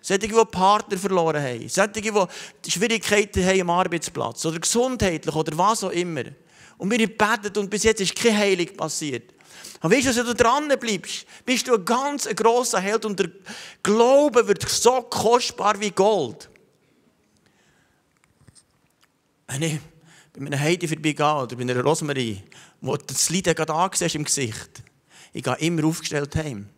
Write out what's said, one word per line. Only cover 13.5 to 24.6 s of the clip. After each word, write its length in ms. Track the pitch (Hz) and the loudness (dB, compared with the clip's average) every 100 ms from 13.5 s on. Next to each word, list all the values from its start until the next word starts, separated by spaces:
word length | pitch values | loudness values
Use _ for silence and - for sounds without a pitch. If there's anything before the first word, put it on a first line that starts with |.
| - - - | -18 -18 -8
Glaube 680 | - 214 233 277 294 240 196 | 0 2 6 4 4 2 2
wird 180 | 202 - | 0 0
so 340 | - 233 254 | 2 4 4
kostbar 760 | 240 - 214 240 247 - 196 208 | -2 -2 2 2 2 -2 0 0
wie 100 | 208 | -2
Gold. 580 | 180 196 208 127 - - _ _ _ _ _ _ _ _ _ _ _ _ _ _ _ _ _ _ _ _ _ _ _ _ _ _ _ _ _ - | 2 2 4 -2 -8 -20 _ _ _ _ _ _ _ _ _ _ _ _ _ _ _ _ _ _ _ _ _ _ _ _ _ _ _ _ _ -10
Wenn 140 | 135 | -4
ich 160 | 165 147 - _ _ - _ | -2 -4 -8 _ _ -20 _
bei 140 | - 143 | -12 -6
einer 120 | 139 | 0
Heidi 300 | 147 175 165 | 2 0 0
vorbeigehe 460 | 156 156 143 147 | -2 -2 2 2
oder 220 | 151 123 117 | 2 -2 -6
bei 60 | |
einer 180 | 123 123 | -2 0
Rosemarie, 600 | 127 160 156 135 117 98 95 - - _ | 2 0 -2 -2 -4 -6 -12 -20 -20 _
wo 160 | 135 143 | -6 -6
du 80 | - | -4
das 220 | 135 - | -2 0
Leiden 260 | 170 180 | 0 0
gerade 200 | 160 160 | 0 0
ansiehst 400 | 160 185 - 170 | 0 0 0 -2
im 100 | 151 | -2
Gesicht, 580 | 151 - 123 113 | -4 -2 -2 -6